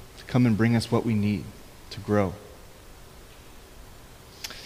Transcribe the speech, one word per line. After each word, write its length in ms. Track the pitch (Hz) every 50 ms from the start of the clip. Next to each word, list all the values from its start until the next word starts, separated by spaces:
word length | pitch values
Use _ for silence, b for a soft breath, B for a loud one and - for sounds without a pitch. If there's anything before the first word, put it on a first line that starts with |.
| - - -
to 60 | - -
come 200 | - - 123 123
and 120 | 120 107
bring 180 | 95 113 117 117
us 160 | 113 - -
what 140 | 123 113 -
we 80 | 117 110
need 320 | 104 101 104 104 90 - - - - - - - - - -
to 100 | - 101
grow. 320 | 101 104 104 104 98 92 - - - - - - - - - - - - - - - - - - - - - - - - - - - - - - - - - - - - - - - - B B B B B B B